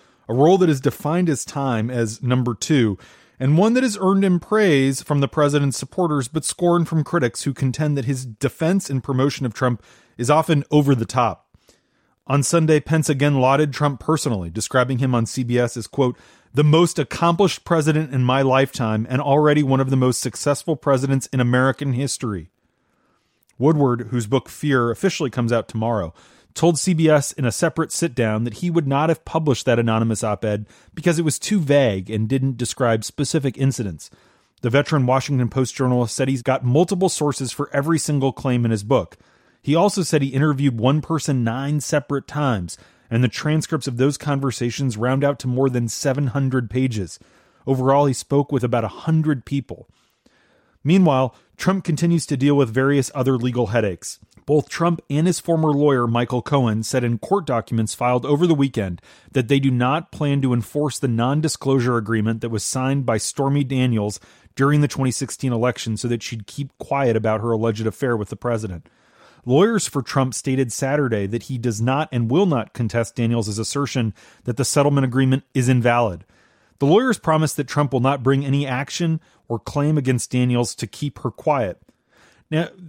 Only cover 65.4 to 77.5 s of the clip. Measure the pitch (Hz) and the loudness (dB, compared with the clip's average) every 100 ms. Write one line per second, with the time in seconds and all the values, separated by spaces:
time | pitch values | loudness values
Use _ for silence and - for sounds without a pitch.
65.4 | 135 120 123 117 - 110 120 117 - 117 | -4 0 0 -2 -6 -6 -4 -4 -6 -12
66.4 | 104 - 139 - - 139 131 110 110 107 | -10 -10 -10 -12 -4 0 2 2 0 0
67.4 | 113 113 113 107 110 - 131 117 104 101 | 0 0 0 -2 -4 -2 -2 -2 -4 -8
68.4 | 123 117 107 87 - _ _ _ - _ | -4 -4 -6 -10 -14 _ _ _ -20 _
69.4 | 120 131 202 226 - - - 139 131 - | 0 4 4 2 -2 -4 -2 -2 -2 -2
70.4 | - 131 127 - 135 147 135 110 98 113 | -2 -2 -2 -2 -2 0 0 0 -2 -4
71.4 | - 127 120 107 117 135 156 123 113 143 | -6 -4 -4 -2 0 0 -2 -2 0 2
72.4 | 196 135 104 - 117 117 113 - 117 117 | 2 0 -2 -4 -2 -2 -2 -2 0 0
73.4 | 104 104 107 139 143 135 113 - - _ | -2 -4 -4 -4 -2 -2 -4 -6 -14 _
74.4 | - 117 123 - 143 143 131 123 131 131 | -6 -4 0 2 2 2 2 2 2 0
75.4 | - 135 123 127 120 120 117 85 - _ | -2 -2 2 2 2 2 0 -4 -14 _
76.4 | _ _ _ _ 139 190 262 214 - 156 | _ _ _ _ 2 4 4 0 0 0
77.4 | 156 | 0